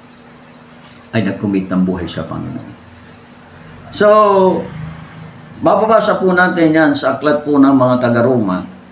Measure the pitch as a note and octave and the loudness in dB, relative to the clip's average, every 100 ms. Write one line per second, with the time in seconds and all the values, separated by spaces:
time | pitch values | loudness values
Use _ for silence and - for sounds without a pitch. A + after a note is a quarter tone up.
0 | - - - - - - - - - - | -20 -20 -20 -20 -20 -20 -20 -20 -20 -20
1 | - A2+ F#2+ - G#2 G2 F#2 F#2 F#2 F2+ | -8 -4 -4 -4 -2 -2 -2 -2 -2 -2
2 | E2 - D#2+ E2 E2 - - - - - | -8 -10 -10 -10 -10 -12 -14 -20 -20 -20
3 | - - - - - - - - - - | -20 -20 -20 -20 -20 -20 -20 -20 -16 0
4 | G#3 G#3+ G#3 F#3+ F#3 E3 - - - - | 4 4 4 4 2 0 -6 -12 -14 -14
5 | - - - - - - F3+ G3+ A3 A3 | -18 -20 -20 -20 -20 -4 0 2 2 2
6 | G#3+ F3+ F#3+ F3+ F3+ F3 D#3+ D#3+ D3+ C#3 | 2 0 0 2 2 2 2 4 2 0
7 | C3 C3 D3 D3 D3 C#3+ C#3 C3+ B2+ B2 | -2 -2 0 0 0 2 4 4 2 2
8 | A#2+ A#2 A#2+ B2 G2 F2+ - - - | 0 0 2 0 -2 -4 -8 -16 -20